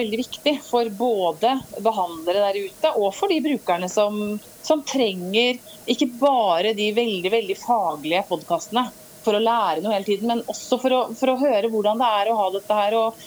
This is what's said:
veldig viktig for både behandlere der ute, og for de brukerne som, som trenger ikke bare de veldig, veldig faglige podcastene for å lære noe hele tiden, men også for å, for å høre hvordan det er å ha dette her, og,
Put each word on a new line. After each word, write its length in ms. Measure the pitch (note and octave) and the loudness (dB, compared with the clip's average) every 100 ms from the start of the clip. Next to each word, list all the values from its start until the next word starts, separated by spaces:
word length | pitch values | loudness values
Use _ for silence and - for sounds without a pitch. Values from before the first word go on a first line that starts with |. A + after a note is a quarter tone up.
veldig 160 | A3+ A3 | 0 0
viktig 440 | B3 - D4 C#4+ | -2 -2 -2 -2
for 220 | - A#3+ A#3 | 0 0 0
både 680 | G3 B3+ G#3+ F3 D#3 A3+ C4+ - - | 0 0 2 0 2 2 0 -4 -4
behandlere 600 | G#3 G#3+ F3+ E3 E3 F#3+ | 0 0 -2 -4 -2 0
der 140 | G3+ G3 | 2 0
ute, 340 | G3 - D#4 C#4+ | -4 0 0 2
og 200 | G3+ - | 0 0
for 140 | G4 | 0
de 120 | D#4+ | 0
brukerne 480 | C#4+ C4 - F3 F3+ | 0 -2 0 -2 0
som, 500 | G#3+ G#3 G#3 G#3 G#3 - - | 0 0 0 -4 -6 -10 -8
som 200 | - D#4 | 0 0
trenger 760 | C#4 C4+ A3+ F#3 F3+ G#3 B3 B3 - - - | 0 0 0 -2 -2 2 2 0 -8 -10 -4
ikke 240 | B3+ C4+ A#3+ | 0 -2 0
bare 560 | C#4 C4 G#3 E3 G3+ G#3+ | 2 4 2 2 0 0
de 180 | G#3 | 0
veldig, 380 | G#3+ A#3+ F#3+ F3+ | 0 0 0 0
veldig 240 | A3+ G3+ F#3+ | 0 0 -4
faglige 680 | - A#3+ F3+ D3+ D3 F3 G3 | 0 0 0 -2 -2 -2 0
podcastene 640 | E3+ D3 - - A3+ A#3 - - - - | -4 -2 -4 -2 -2 -2 -6 -20 -8 0
for 80 | G#3 | 2
å 60 | |
lære 380 | A3+ A#3 G3 D#3+ | 2 2 0 0
noe 100 | G3 | -2
hele 120 | G3+ G3 | -2 0
tiden, 220 | G3+ A3+ | -2 0
men 140 | A#3 A3+ | -2 -4
også 320 | G#3+ - B3+ | -10 -4 0
for 100 | C4 | 2
å, 240 | B3+ A#3 A3+ | 2 0 -2
for 120 | C4 | 0
å 80 | B3+ | 2
høre 300 | C#4+ A3 A3+ | 2 2 0
hvordan 300 | A3 G#3 A3 | 0 0 2
det 80 | B3 G#3 | 2 2
er 80 | G#3 | 2
å 40 | A3+ | 2
ha 140 | F#3+ | 0
dette 240 | F#3+ - G#3+ | -2 -2 0
her, 200 | G3+ A3+ | 2 2
og, 200 | A3+ A3+ | 0 -2